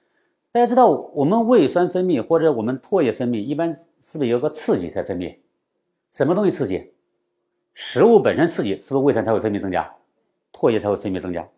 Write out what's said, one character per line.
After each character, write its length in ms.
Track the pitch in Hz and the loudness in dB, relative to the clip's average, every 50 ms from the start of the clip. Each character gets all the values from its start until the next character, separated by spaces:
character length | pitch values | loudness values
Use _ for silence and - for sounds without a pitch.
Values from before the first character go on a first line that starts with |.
| _ _ _ _ _ _ _ _ _ _ | _ _ _ _ _ _ _ _ _ _
大 80 | - 240 | 0 0
家 80 | 240 | 0
知 80 | 233 247 | 2 4
道 140 | 254 247 190 | 4 4 4
我 340 | 139 - - - - 147 139 | 4 0 -4 -8 -4 -2 0
们 240 | 160 220 233 226 | 2 2 0 2
胃 180 | 226 254 202 143 | 4 4 4 4
酸 240 | 123 - 180 180 170 | 4 2 0 0 0
分 160 | - 185 185 | 0 -2 0
泌 160 | 185 160 120 | 0 0 -2
或 160 | - - 165 | 0 0 2
者 140 | 160 160 156 | 2 4 2
我 100 | 139 113 | 2 0
们 160 | 104 120 131 | -2 -4 -4
唾 240 | 135 - _ 202 185 | -6 -6 _ 0 0
液 120 | 143 113 - | 0 0 0
分 160 | - 123 120 | -2 -4 -4
泌， 120 | 120 107 | -2 -4
一 140 | 101 135 147 | -4 -4 -4
般 180 | 147 170 170 151 - _ _ _ _ | -4 -4 -4 -6 -8 _ _ _ _
是 160 | _ _ - | _ _ -6
不 80 | 156 135 | -4 0
是 40 | 117 | 0
有 80 | 117 | 0
个 120 | 123 135 156 | 0 0 -4
刺 280 | - - - - 180 | -6 -6 -2 -2 -2
激 120 | 98 87 76 | -2 -2 -6
才 120 | - 95 | -6 -8
分 160 | 85 - 92 | -6 -6 -6
泌？ 200 | 87 87 78 - _ _ _ _ _ _ _ _ _ _ _ _ _ _ _ | -6 -6 -8 -12 _ _ _ _ _ _ _ _ _ _ _ _ _ _ _
什 160 | _ - 135 | _ -2 0
么 80 | 147 180 | 0 0
东 80 | 202 208 | 0 0
西 80 | 170 | 0
刺 160 | - - 131 | -2 -2 -4
激？ 260 | 92 92 - - - _ _ _ _ _ _ _ _ _ _ _ _ _ _ _ _ _ - | -4 -4 -6 -8 -12 _ _ _ _ _ _ _ _ _ _ _ _ _ _ _ _ _ -18
食 240 | - - - 123 180 | -16 -6 0 2 4
物 160 | 233 233 196 | 6 6 6
本 160 | - 107 92 | 4 2 2
身 120 | 139 165 | 2 0
刺 160 | 170 - - 135 | 0 -2 -4 -4
激， 80 | 98 95 - | -4 -4 -6
是 100 | - - | -6 -4
不 80 | 135 139 | -2 0
是 60 | 135 | 2
胃 80 | 143 117 | 2 2
酸 100 | 113 92 | 0 0
才 80 | 113 | 0
会 80 | 110 95 | -2 0
分 140 | 110 110 101 | 0 -2 -4
泌 80 | 98 | -4
增 100 | 101 98 | -4 -4
加， 240 | 90 82 78 - - _ _ _ _ _ _ _ _ _ _ _ | -4 -4 -4 -6 -12 _ _ _ _ _ _ _ _ _ _ _
唾 200 | - - 170 131 | -6 -2 0 0
液 80 | 110 104 | 0 0
才 100 | 95 104 | 0 -2
会 60 | 98 | -4
分 180 | 90 - 104 92 | -2 -4 -6 -6
泌 80 | 90 | -6
增 100 | 92 92 | -6 -8
加？ 160 | 87 85 80 - _ | -8 -8 -10 -12 _